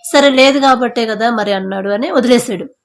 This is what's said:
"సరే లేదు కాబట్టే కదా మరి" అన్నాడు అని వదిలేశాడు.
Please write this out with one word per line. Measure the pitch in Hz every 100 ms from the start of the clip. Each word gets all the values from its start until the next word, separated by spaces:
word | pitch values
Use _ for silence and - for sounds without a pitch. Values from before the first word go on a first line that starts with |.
| -
"సరే | 285 285
లేదు | 262 269 277
కాబట్టే | 269 254 247 240 226
కదా | 208 226
మరి" | 226 202
అన్నాడు | 196 190 196 196
అని | 208 302
వదిలేశాడు. | 330 220 240 - 185 143 _